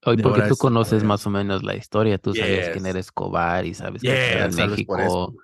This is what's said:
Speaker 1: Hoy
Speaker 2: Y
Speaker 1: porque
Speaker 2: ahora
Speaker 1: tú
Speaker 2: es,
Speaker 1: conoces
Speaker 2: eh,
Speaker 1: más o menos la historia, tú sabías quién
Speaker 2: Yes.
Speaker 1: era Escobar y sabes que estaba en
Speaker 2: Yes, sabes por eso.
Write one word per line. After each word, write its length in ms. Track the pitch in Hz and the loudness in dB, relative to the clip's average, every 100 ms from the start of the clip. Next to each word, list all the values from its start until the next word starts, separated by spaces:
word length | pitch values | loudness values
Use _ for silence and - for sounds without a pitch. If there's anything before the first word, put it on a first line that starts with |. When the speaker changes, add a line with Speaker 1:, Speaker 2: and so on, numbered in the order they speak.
| 123 | 0
Speaker 1:
Hoy 100 | 113 | 4
Speaker 2:
Y 40 | |
Speaker 1:
porque 140 | 123 107 | 4 4
Speaker 2:
ahora 80 | 107 | 2
Speaker 1:
tú 60 | |
Speaker 2:
es, 60 | - | 2
Speaker 1:
conoces 420 | 135 113 107 110 | 4 4 4 2
Speaker 2:
eh, 40 | 107 | 2
Speaker 1:
más 200 | 104 104 | 0 0
o 40 | |
menos 320 | 101 98 98 | -2 -2 -2
la 100 | 101 | -4
historia, 420 | 95 - 107 110 95 | -8 -2 0 2 0
tú 160 | - | -2
sabías 340 | 110 107 95 87 | -2 0 0 -2
quién 140 | 92 | -4
Speaker 2:
Yes. 20 | 92 | -4
Speaker 1:
era 140 | 92 | -4
Escobar 640 | - - 95 87 85 90 85 | -6 -8 -4 0 0 0 -4
y 80 | |
sabes 280 | - 95 107 | -8 -10 -6
que 60 | 123 | -2
estaba 320 | 131 123 113 | 0 0 0
en 60 | 90 | 0
Speaker 2:
Yes, 60 | 85 | 0
sabes 280 | 101 104 - | -2 -2 -4
por 140 | 95 | -2
eso. 340 | 92 90 90 120 | 0 -2 -4 -8